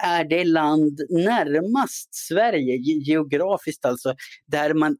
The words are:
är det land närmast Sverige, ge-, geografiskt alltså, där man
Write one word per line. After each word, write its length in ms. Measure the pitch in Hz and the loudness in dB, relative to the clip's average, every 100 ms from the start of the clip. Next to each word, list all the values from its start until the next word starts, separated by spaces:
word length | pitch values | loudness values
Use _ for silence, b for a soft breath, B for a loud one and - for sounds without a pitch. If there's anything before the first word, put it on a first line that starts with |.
är 200 | 190 170 156 | 0 0 2
det 180 | 170 | 0
land 560 | 175 160 151 156 151 143 151 | 2 2 4 2 2 0 -2
närmast 1040 | 170 190 233 147 151 190 254 240 - - - | 0 2 0 2 0 0 0 -2 -6 -14 -14
Sverige, 600 | - 170 226 180 127 127 | -4 0 2 2 0 0
ge-, 280 | 135 156 139 | 0 -2 0
geografiskt 760 | 156 151 143 185 196 - - 135 | 0 0 -2 0 -2 -4 -4 -2
alltså, 300 | 123 135 131 B B _ | -2 -4 -8 B B _
där 280 | 147 151 | -2 0
man 240 | 156 156 | 2 0